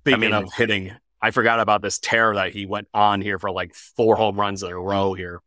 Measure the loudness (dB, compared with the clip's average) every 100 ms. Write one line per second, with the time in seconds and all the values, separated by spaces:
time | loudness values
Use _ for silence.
0 | 0 2 2 0 -2 -2 0 0 -4 -14
1 | _ _ -2 2 2 2 2 0 0 -6
2 | 0 2 2 2 -2 -6 -8 -8 -6 2
3 | 2 2 -2 -4 -4 -6 -8 -12 -10 0
4 | 2 4 2 2 -2 -2 -8 -8 -4 0
5 | 0 -2 -8 -14